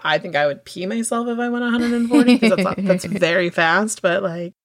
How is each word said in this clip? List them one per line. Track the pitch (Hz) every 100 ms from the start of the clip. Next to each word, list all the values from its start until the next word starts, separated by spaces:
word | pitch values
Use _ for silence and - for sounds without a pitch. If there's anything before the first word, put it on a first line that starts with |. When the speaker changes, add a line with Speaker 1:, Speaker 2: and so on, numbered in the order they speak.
Speaker 1:
I | 160 156
think | 185 147
I | 147
would | 139 -
pee | 180 185
myself | 226 226 233 240
if | 233
I | 240
went | 240
a | 240
hundred | 240 240
and | 240 233
forty | 285 247 240
'cause | 226 -
that's, | 185 -
Speaker 2:
<laughs> |
Speaker 1:
that's | 190 180 170
very | 196 165 180 175
fast, | 180 165 175 214 -
but, | 180 170
like, | 180 170 175 -